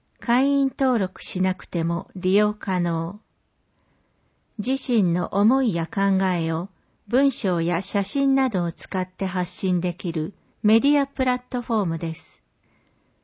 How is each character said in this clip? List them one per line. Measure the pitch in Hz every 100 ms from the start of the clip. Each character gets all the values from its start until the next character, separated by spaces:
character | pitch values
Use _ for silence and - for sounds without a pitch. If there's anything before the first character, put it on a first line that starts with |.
| _ -
会 | - 247 277
員 | 277 269 -
登 | 262 233
録 | 185 -
し | - 180
な | 185 185
く | -
て | 170
も | 165 170 - 180
利 | 185 196
用 | 208
可 | 208 - 185
能。 | 175 165 165 208 _ _ _ _ _ _ _ _ _ _ _ _ _ -
自 | 220
身 | 262 - 233 180
の | 170 -
思 | 196 208 269
い | 254
や | 170 165
考 | 202 196 190 190
え | 175 160
を、 | 160 190 _ _ _ -
文 | 240 277
章 | - 190 175
や | 165 175
写 | - 202
真 | 190 277 277 269
な | 262
ど | 185
を | 170
使 | - - 190
っ | 185
て | - 185
発 | 185 180
信 | - 185 180
で | 180
き | 170 175
る | 156 165 - _ _
メ | 208 226
デ | 277
ィ | 294
ア | 277
プ | -
ラ | 254 247
ッ | -
ト | 247
フ | 233 226
ォ |
ー | 180
ム | 160
で | 165 160
す。 | - - _ _ _ _ _ _ _ _